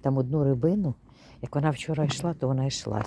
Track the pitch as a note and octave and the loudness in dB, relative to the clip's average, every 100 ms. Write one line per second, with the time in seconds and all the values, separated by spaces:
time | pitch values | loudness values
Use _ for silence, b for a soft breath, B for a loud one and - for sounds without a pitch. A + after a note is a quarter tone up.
0 | C#3 C3+ B2+ D3+ C#3 B2+ D#3 G#3 E3 - | 2 0 2 2 2 4 2 2 0 -4
1 | B B B B - C#3+ D#3 C3 - D#3 | B B B B -6 0 0 0 -2 0
2 | D3 - F3 D#3+ C3 C3+ C3+ - A2 G#2+ | 0 0 -4 -2 0 0 -2 -4 -4 -4